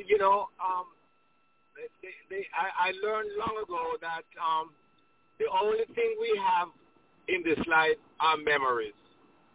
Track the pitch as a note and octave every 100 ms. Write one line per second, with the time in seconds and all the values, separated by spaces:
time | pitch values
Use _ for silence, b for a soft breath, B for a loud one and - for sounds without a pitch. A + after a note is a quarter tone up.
0 | F#3+ G#3 G3 G3+ F#3+ - F#3 F#3 F3+ _
1 | _ _ _ _ _ _ _ - D#3+ _
2 | F#3 - - F#3+ F#3+ D#3+ F#3+ F3+ F3+ F#3
3 | G#3 A3 G#3+ - - G#3+ G3 E3+ E3 -
4 | E3 E3 - - E3 D#3+ D#3+ D3+ _ _
5 | _ _ _ - A4+ A#4 G#4 A4 A4+ -
6 | A#4 G#4+ A4 G#3 - - F4 - _ _
7 | _ _ - F3+ E3+ C#3+ E3 D#3+ D#3+ D#3
8 | - - D#3 D#3 D3+ D3 C3 A#2+ G#2+ -
9 | _ _ _ _ _